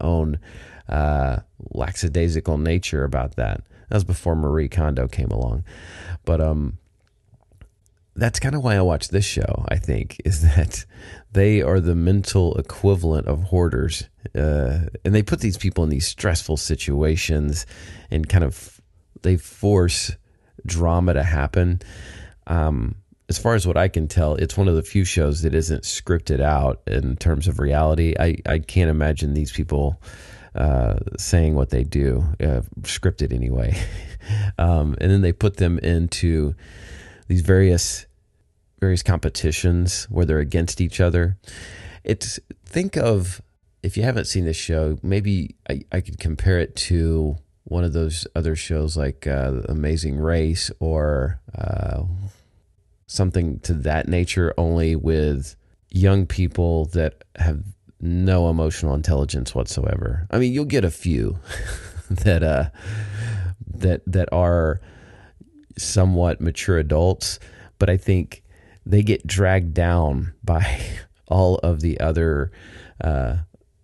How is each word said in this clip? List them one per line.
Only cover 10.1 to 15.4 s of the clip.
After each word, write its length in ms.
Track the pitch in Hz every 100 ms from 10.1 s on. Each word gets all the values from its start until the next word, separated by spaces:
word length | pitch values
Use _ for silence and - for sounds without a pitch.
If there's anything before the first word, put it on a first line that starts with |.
| -
is 180 | - 80
<laughs> 140 | 80 73
that 280 | - - - - - - -
they 300 | 98 101 104
are 180 | 67 92
the 140 | 85
mental 640 | 85 85 101 95 98 85 -
equivalent 720 | - - 98 92 85 76 -
of 160 | 73
hoarders. 640 | 92 92 85 65 76 - - _ -
Uh, 520 | - 76 73 64 78 82 -
and 100 | 92
they 80 | 107
put 180 | 104 -